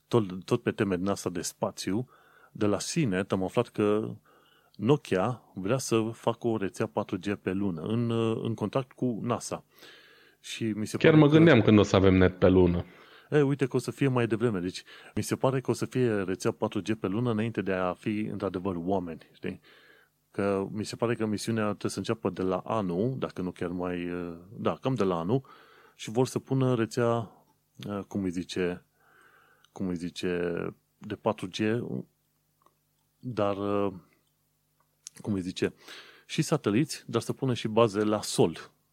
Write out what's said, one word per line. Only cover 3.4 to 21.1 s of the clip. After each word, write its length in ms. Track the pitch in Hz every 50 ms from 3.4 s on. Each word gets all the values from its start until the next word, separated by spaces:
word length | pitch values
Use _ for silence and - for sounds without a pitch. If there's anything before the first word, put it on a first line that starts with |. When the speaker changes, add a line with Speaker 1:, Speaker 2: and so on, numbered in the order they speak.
| 92
Speaker 1:
aflat 240 | 87 - 123 117 -
că 460 | - - 107 104 104 107 113 120 110 - _ _ _ _ _ _ _ _ _ _ _
Nokia 640 | - 107 117 151 143 - - 98 90 95 120 127 - _ _ -
vrea 240 | 101 90 98 131 131
să 220 | - - 117 110 110 113
facă 340 | 113 - - 117 117 - -
o 100 | 117 110
rețea 300 | 107 98 90 - - 113
patru 320 | - - 110 101 - 107 92
G 160 | 87 101 101
pe 180 | - - 98
lună, 280 | 92 98 101 98 85 80
în, 280 | 80 101 110 120 120 117 113 117 113 113 113 -
în 120 | - 117 110
contract 380 | - 107 98 - 135 131 _
cu 260 | - - 127 127 113 -
nasa. 420 | - 120 113 - - - - - - _ _ - - - - - - - - - - _ _ _
Și 240 | - - - - 117
mi 220 | 110 101 107 107
se 100 | - -
Speaker 2:
Chiar 140 | 104 - 160
Speaker 1:
pare 120 | 156 156 151
Speaker 2:
mă 40 | 143
Speaker 1:
că 60 | 156
Speaker 2:
gândeam 260 | 165 165 170 139 113
când 160 | - 110 107 104
o 40 |
să 140 | 95 - -
avem 180 | 98 95 95 95
net 240 | 92 92 90 - -
pe 100 | 95 92
lună. 360 | 92 92 90 87 87 87 - - - - - - - - - -
Speaker 1:
E, 100 | 139 151
uite 240 | 143 135 143 139 143
că 100 | 123 -
o 20 | 127
să 120 | - 123
fie 180 | - - 139 135
mai 180 | 127 123 117
devreme. 320 | 113 117 101 117 123 107 90
Deci, 240 | 87 92 - - - - - - - - -
mi 80 | 107
se 140 | 104 - 110
pare 240 | - - 131 131 135
că 100 | - -
o 40 | 113
să 100 | - 113
fie 380 | - - 127 123 117 107 101
rețea 280 | 95 87 92 - - 117
patru 300 | - - 110 107 - 107
G 100 | 87 110 110
pe 120 | - -
lună 240 | 95 95 113 123 123
înainte 320 | 110 107 113 117 110 110
de 100 | 92 98
a 200 | 95 92 92 90
fi, 260 | 87 - - 110 104 107
într-adevăr, 540 | 107 104 101 95 98 95 90 92 90 98 90 85
oameni, 500 | 85 92 98 95 90 82 80 - - - -
știi? 260 | - - 95 92 - _ - - - - - - _ _ _ _ _ _ _
Că 360 | - - 101 101 98 98 98 -
mi 120 | - 107 98
se 120 | - 120
pare 180 | - 120 113